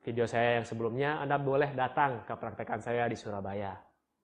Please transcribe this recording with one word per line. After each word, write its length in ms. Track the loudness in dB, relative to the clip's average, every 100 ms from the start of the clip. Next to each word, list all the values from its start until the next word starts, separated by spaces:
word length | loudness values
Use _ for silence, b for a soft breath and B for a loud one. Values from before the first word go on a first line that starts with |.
video 240 | -4 0 2
saya 320 | 4 4 4
yang 60 | 0
sebelumnya, 540 | -2 -2 0 0 0
Anda 160 | 0 0
boleh 320 | 2 2 2
datang 560 | 0 0 2 2 2 -6
ke 60 | -6
praktekan 480 | -6 -6 -6 -4
saya 240 | -2 0 0
di 80 | -2
Surabaya. 560 | -6 -6 -4 -4 -6 -8 -16 _ _ _